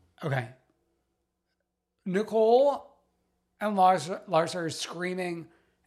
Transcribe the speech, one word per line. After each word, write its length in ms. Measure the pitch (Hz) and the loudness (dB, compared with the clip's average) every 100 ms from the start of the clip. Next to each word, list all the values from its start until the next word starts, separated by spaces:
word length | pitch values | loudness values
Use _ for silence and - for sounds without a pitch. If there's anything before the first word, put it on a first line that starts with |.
| _ - | _ -10
okay. 260 | 165 135 120 - _ _ _ _ _ _ _ _ _ _ _ _ _ _ | -4 -4 -6 -12 _ _ _ _ _ _ _ _ _ _ _ _ _ _
Nicole 840 | 196 180 214 220 220 240 285 269 - _ _ _ _ _ _ - | -6 -4 -2 0 4 6 4 0 -6 _ _ _ _ _ _ -8
and 160 | 208 202 | -4 4
Lars, 340 | 185 185 147 196 - | 4 4 0 -10 -2
Lars 260 | 165 165 | 0 0
are 140 | 180 165 | -2 -6
screaming 760 | - - 165 180 180 180 170 151 _ _ _ | -6 -10 -8 -6 -6 -6 -8 -12 _ _ _